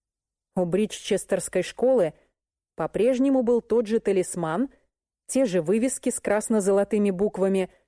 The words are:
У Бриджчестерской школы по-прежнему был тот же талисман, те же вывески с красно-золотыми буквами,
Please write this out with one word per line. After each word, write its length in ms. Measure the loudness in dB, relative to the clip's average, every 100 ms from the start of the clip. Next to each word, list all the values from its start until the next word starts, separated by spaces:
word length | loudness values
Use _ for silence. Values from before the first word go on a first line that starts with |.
| _ _ _ _ _ -4
У 60 |
Бриджчестерской 1000 | 0 0 -2 -4 -4 -4 -2 -4 -2 -4
школы 500 | -4 -2 2 2 0 -4 _ _ _ _ _ -8
по-прежнему 680 | -6 0 2 2 2 2
был 180 | 2 0
тот 260 | 2 0 2
же 120 | 0
талисман, 720 | 2 0 0 -4 -2 -2 -4 -6 _ _ _ _ -4
те 160 | 0
же 180 | 2 0
вывески 480 | 0 0 0 -2 -4
с 120 | -4
красно-золотыми 880 | -2 -2 0 0 2 2 2 0 0
буквами, 580 | 0 -4 0 0 0 -2 _